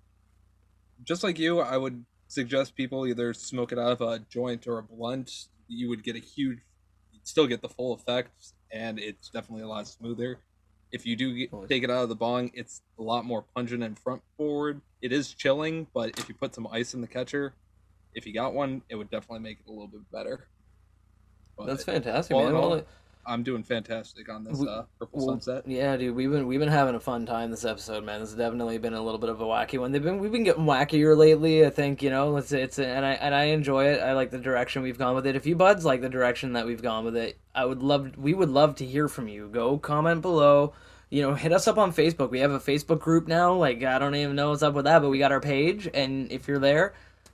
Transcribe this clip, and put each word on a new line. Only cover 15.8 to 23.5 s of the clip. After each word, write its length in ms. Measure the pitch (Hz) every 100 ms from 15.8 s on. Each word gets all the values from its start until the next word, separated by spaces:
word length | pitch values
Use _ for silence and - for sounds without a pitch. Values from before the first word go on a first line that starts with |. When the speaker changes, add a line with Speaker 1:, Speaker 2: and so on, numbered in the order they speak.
| 156
Speaker 1:
but 240 | 123 113 -
if 100 | -
you 60 |
put 200 | - 135
some 140 | 120 113
ice 220 | 113 120
in 60 | 127
the 60 | 117
catcher, 460 | 127 127 143 139 - _ _ _ _ _
if 120 | 113 110
you 60 |
got 220 | 107 127
one, 280 | 120 135 131 -
it 60 |
would 160 | 110 104
definitely 300 | 107 - 113
make 180 | 110 107
it 80 | -
a 40 |
little 160 | 107 104
bit 200 | 107 101
better. 340 | 104 110 135 - _ _ _ _ _ _ _ _ _ _ -
But 80 | 110
Speaker 2:
That's 160 | 135
fantastic, 540 | - 160 120 123 175 135
Speaker 1:
all 100 | 135
in 60 |
Speaker 2:
man. 20 |
Well, 100 | 160 170
Speaker 1:
all, 40 |
Speaker 2:
it 140 | 160 - _ _ _ 120
Speaker 1:
I'm 160 | 117
doing 200 | 123